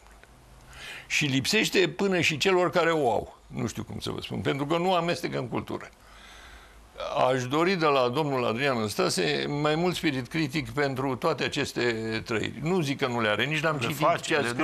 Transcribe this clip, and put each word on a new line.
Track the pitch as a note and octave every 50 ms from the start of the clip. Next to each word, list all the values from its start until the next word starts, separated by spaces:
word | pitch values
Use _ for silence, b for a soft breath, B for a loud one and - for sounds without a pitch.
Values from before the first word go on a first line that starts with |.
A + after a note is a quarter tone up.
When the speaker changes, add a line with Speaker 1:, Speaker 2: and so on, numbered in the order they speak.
| - - - - - - - - - - - - B B B B B B B B B B
Speaker 1:
Și | - - -
lipsește | C#3+ C3 C3+ B2 - - G#3+ - - - G#3 F3 E3
până | D3 - G3+ G3 F#3 F3
și | D3+ - - C3
celor | - G3 F#3+ F3+ F3+ E3
care | C3+ F3+ D#3+ E3
o | E3 D#3 C#3+ A#2+
au. | G#2+ - - - - - - -
Nu | - B2 B2 A2
știu | - - G#2+
cum | - - G#2+
să | - A2
vă | - -
spun, | - - B2+ A#2
pentru | G2 D3 D3 C3+ C#3+
că | C#3 E3 E3+
nu | E3+ F#3+ F#3+
amestecăm | E3+ E3 E3+ E3+ E3+ E3+ D#3 C3+ C#3+ C3
cultura. | A#2+ B2+ A#2 - - G#2 - - - - - B B B B B B B B B B B B B B B B B - - - F2 - - - B2+ B2+
Aș | C3 C3 B2
dori | B2+ C#3 D#3 E3+ F3+ G3
de | F3 D#3+
la | D3+ C#3 C3+ B2 B2 B2
domnul | D3+ D#3+ C#3+ C#3 B2+ A#2+
Adrian | A2+ A2 A#2 C#3 C#3+ B2+ A#2
Năstase | A2 G#2 - - F#3 F3+ - - F3 D#3 C#3+ C#3 C3+ C#3+ D3 C#3+
mai | D3+ D3+ D3+
mult | D#3+ F3 F3+ E3
spirit | - - D#3+ C3+ C3 B2 -
critic | - D#3+ D#3+ C3+ B2+ D#3+ C3 A2+
pentru | A#2 C#3+ D3 C#3 C3+ B2+ C3 C#3 B2+
toate | A#2+ - E3 D3 C3+ D3
aceste | B2+ - D3 C#3 - - C3 B2 A#2+ A2+ A2 A2 A2 A2 A2 F2
trăiri. | - A#2 G#2 - - G2+ A2+
Nu | C#3 D#3+ F#3 F#3
zic | D#3 C3+ C#3 -
că | C#3 B2+
nu | B2 A#2+
le | A2+ G#2+
are, | G#2 G2+ A#2+
nici | C#3+ D#3 D3+
n-am | C#3+ E3 D3+ C#3
Speaker 2:
Le | - -
Speaker 1:
citit | D3+ C3+
Speaker 2:
face, | D3+ D#3 E3+ D3 -
Speaker 1:
ce | - E3
a | D3
Speaker 2:
le, | C#3 A#2+
Speaker 1:
scris | A#2+ B2+